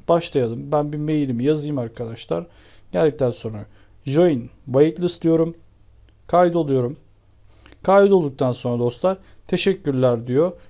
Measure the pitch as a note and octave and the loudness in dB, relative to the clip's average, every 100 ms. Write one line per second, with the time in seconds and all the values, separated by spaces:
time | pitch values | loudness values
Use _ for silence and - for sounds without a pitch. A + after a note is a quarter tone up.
0 | - E3+ D#3+ C#3+ A#2+ A#2+ C#3+ D3+ D3 D3 | 0 0 2 -2 -2 -4 -4 -2 -2 -4
1 | D3+ D#3 C#3 A#2+ C3+ D3+ D3 C#3+ A2+ - | -2 -2 -2 0 0 0 -2 -6 -6 -8
2 | A2+ A2+ - E3 F3 - - - - - | -12 -12 -8 -8 -8 -18 -20 -20 -8 0
3 | D#3 C3+ B2+ A#2 A2+ G#2+ G#2+ - _ - | 0 0 -2 -2 -10 -10 -14 -20 _ -14
4 | - C#3+ F3+ C3+ A#2 - - B2+ D#3 E3+ | -2 2 2 2 -6 -16 -2 2 2 2
5 | F3 - E3 D#3+ E3 E3 - _ _ - | -4 -2 0 2 0 -6 -20 _ _ -20
6 | - _ - E3+ F3+ E3+ D3+ C3 B2 D3+ | -20 _ 0 2 4 2 0 0 -2 -8
7 | _ _ _ _ _ - - - - G3 | _ _ _ _ _ -20 -20 -8 2 4
8 | G3+ F#3+ D3 C3 C3 A#2+ B2+ A#2+ A#2+ - | 6 4 2 -2 -2 -2 -4 -2 -2 0
9 | F#3 F#3+ - - - F3+ G3+ F#3+ D3 C3 | -2 -4 -10 -20 -6 -2 0 0 -2 0
10 | B2+ A#2 A#2+ B2+ F3 F3 - | 2 0 -2 0 0 -2 -18